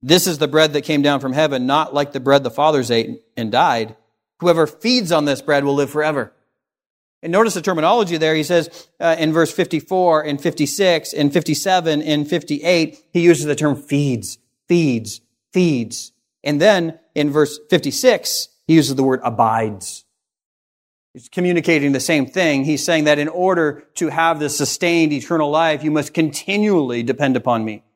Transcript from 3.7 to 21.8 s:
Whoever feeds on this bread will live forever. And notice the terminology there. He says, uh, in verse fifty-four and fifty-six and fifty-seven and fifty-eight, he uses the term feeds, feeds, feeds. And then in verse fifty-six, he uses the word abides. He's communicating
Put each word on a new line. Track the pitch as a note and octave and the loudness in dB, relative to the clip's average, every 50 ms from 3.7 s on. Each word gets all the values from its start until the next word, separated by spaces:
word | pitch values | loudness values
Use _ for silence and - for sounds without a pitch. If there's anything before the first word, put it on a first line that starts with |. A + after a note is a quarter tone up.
| C3+ A#2 A2+ G#2+ A2 _ _ _ _ _ _ _ _ _ | 2 -2 -4 -6 -10 _ _ _ _ _ _ _ _ _
Whoever | - F3+ E3+ E3 D#3+ | 0 0 2 2 2
feeds | D3+ - _ - A3+ B3+ B3+ A3 E3 | -2 -2 _ -2 0 0 0 0 0
on | E3+ D#3 D3 | 0 0 2
this | D3 C#3 C3 | 0 -2 -4
bread | - - D3 C#3+ C#3+ | -2 0 0 0 2
will | C#3+ C#3 | 0 0
live | C#3+ C#3+ C3 | 0 -2 -2
forever. | - D3 D3+ D#3 D#3 C#3 A#2 - _ _ _ _ _ _ _ _ _ _ _ _ _ _ _ _ _ _ | -2 -2 -2 -2 -2 -4 -6 -8 _ _ _ _ _ _ _ _ _ _ _ _ _ _ _ _ _ _
And | - E3 | -10 -2
notice | E3+ G3 A3+ A3+ F3+ | 0 2 2 2 0
the | F#3 | -4
terminology | D#3+ G3 F#3 D#3+ D#3 E3+ G#3 A#3+ G#3+ F3 F3 D#3+ | -4 -2 -2 0 2 2 2 2 2 0 -2 -2
there. | D#3+ D#3 D#3+ | 0 0 0
He | D#3 D3+ | 0 0
says, | C#3 F3+ E3+ D#3 - - - - _ _ _ | 0 0 0 0 -2 -10 -20 -20 _ _ _
uh, | - E3+ E3 E3 | 0 0 0 2
in | D#3+ D3+ | 0 0
verse | D#3 E3 E3 D#3 - | 2 2 0 0 0
fifty-four | - F3+ E3+ - D#3 C3 - F#3+ F#3 F#3 F3 E3 D#3 D3+ | -4 -4 -2 -2 -6 -4 -4 -2 0 2 2 2 2 0
and | D3+ C#3+ C#3 | -2 -6 -4
fifty-six | - E3+ D#3 - D3+ C#3 - - G3+ F#3 E3+ D#3+ D#3 - - | -4 -4 -2 -2 -4 -4 0 0 2 2 2 0 -2 -6 -4
and | - D3 C#3+ | 0 0 2
fifty-seven | C#3+ F3+ D3+ - D#3 - - G3 F#3 F#3 E3+ E3 D#3 D3 | 2 0 0 0 -4 -2 0 0 0 0 2 0 -2 -2
and | D#4 D#3+ D3+ D3 D3 D3 | -2 -2 -2 -2 -2 -2
fifty-eight, | - E3+ - - D3+ C#3 - E3+ F3+ E3+ D#3+ D#3 D#3 - _ _ _ | -4 -6 -4 -4 -8 -4 0 0 2 2 0 -2 -6 -14 _ _ _
he | F3 | 2
uses | E3+ F3 E3+ C#3+ C#3+ | 4 4 4 4 2
the | D3+ C#3+ | -4 -2
term | - D3+ D3+ C#3+ | 0 0 -2 -2
feeds, | C#3 - - - C#3+ D3 C#3 B2 A2+ G#2 - - _ _ _ _ _ _ _ | -2 -4 -2 -2 0 0 0 -2 -4 -6 -10 -14 _ _ _ _ _ _ _
feeds, | F3 F3 E3 D3 B2+ A2+ A2+ - - - _ _ _ _ _ _ _ | 0 2 2 2 0 -2 -4 -8 -14 -16 _ _ _ _ _ _ _
feeds. | F#3 F#3 E3+ D3+ B2 A2+ G2+ - - - - _ _ _ _ _ _ _ | 0 2 2 2 0 -4 -6 -10 -14 -16 -16 _ _ _ _ _ _ _
And | C#3+ D3+ C#3+ | -4 -2 2
then | E3 G3+ G#3 F#3 E3+ E3 D#3 - _ _ _ | 4 4 4 4 0 -4 -6 -12 _ _ _
in | - D3 D3 | -2 -2 0
verse | C#3 D3+ D3+ C#3+ D3 - - _ | 2 2 0 0 0 -12 -4 _
fifty-six, | - E3 - D3 - - - B3+ A3+ F3 - - - - - - _ _ _ | 0 0 0 0 -6 2 2 2 2 2 -2 -6 -6 -6 -8 -10 _ _ _
he | - D#3+ | 4 4
uses | D#3+ C#3+ B2+ C3+ | 4 4 4 0
the | C3 C3+ | 0 2
word | C3+ C3 B2+ - | 2 0 0 -2
abides. | A#2+ A2+ A2 A#2 A2 A2 A2+ A2+ A2 G#2 G2 - - - - _ _ _ _ _ _ _ _ _ _ _ _ _ _ _ _ _ _ _ _ _ _ _ | -4 0 2 2 2 2 0 -2 -4 -6 -10 -14 -16 -16 -16 _ _ _ _ _ _ _ _ _ _ _ _ _ _ _ _ _ _ _ _ _ _ _
He's | B2 - - | -20 -20 -12
communicating | - - F3+ F3+ F3+ E3+ D#3+ - E3+ D3+ | -6 -2 0 0 0 0 2 2 2 2